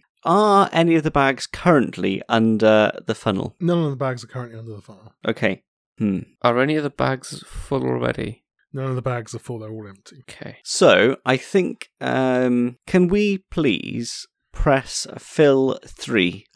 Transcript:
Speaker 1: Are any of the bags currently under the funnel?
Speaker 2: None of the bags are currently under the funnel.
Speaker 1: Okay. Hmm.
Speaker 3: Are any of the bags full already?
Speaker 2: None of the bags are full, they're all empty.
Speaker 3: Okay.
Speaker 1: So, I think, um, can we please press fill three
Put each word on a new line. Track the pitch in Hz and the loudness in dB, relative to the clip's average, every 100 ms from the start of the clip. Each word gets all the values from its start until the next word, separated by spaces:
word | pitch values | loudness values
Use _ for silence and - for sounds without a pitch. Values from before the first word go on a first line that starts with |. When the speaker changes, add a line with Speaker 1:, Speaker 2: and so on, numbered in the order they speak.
| _ _ | _ _
Speaker 1:
Are | - 190 208 196 196 | 0 2 4 4 4
any | 165 170 165 | 2 2 2
of | |
the | 151 | 2
bags | 143 135 123 - | 2 0 0 -6
currently | - 180 151 104 - 95 98 - | -4 4 4 2 -2 -2 -2 0
under | 117 113 107 110 107 107 - - | 2 2 4 4 6 4 0 -6
the | |
funnel? | 110 113 95 - - | -4 -2 -2 -4 -4
Speaker 2:
None | 170 170 | -2 0
of | 156 | 0
the | 131 | -2
bags | 131 123 | -6 -6
are | 113 | -12
currently | 131 120 113 | -14 -14 -14
under | 113 | -16
the | 104 | -16
funnel. | - 98 110 _ 113 | -18 -20 -20 _ -6
Speaker 1:
Okay. | 113 107 95 _ _ _ - | -2 -2 -4 _ _ _ -4
Hmm. | 107 95 - _ | -2 -2 -6 _
Speaker 3:
Are | 120 120 | 0 2
any | 139 156 | 0 0
of | |
the | 147 | -4
bags | - 131 131 - 143 - | -2 -2 -2 -8 -18 -14
full | - - 135 | -14 -6 -4
already? | 127 123 123 123 113 110 _ _ _ | -2 -4 -4 -6 -10 -10 _ _ _
Speaker 2:
None | 139 131 | -10 -6
of | 127 | -6
the | |
bags | 123 120 107 117 | -4 -6 -8 -16
are | |
full, | - 120 | -12 -14
they're | 110 | -12
all | 110 104 | -14 -16
empty. | 98 - 135 - | -20 -20 -20 -20
Speaker 3:
Okay. | - - - | -18 -18 -18
Speaker 1:
So, | - - 170 92 113 135 127 | -10 2 6 6 4 2 -2
I | 131 | -2
think, | - 202 180 - - _ | 0 -2 -2 -6 -16 _
um, | 131 127 131 127 127 123 120 123 - | -4 -2 0 0 2 0 -2 -4 -2
can | 185 180 | 2 2
we | 208 208 190 _ | 2 0 -2 _
please | - 147 92 - - 117 - - _ _ | -2 -2 -2 -6 -8 -8 -12 -16 _ _
press | - 156 135 - - - - | -4 2 2 0 -10 -10 -14
fill | - - 147 135 135 - - | -14 2 4 6 2 -2 -10
three | - - 117 87 92 _ | -18 -2 0 0 -2 _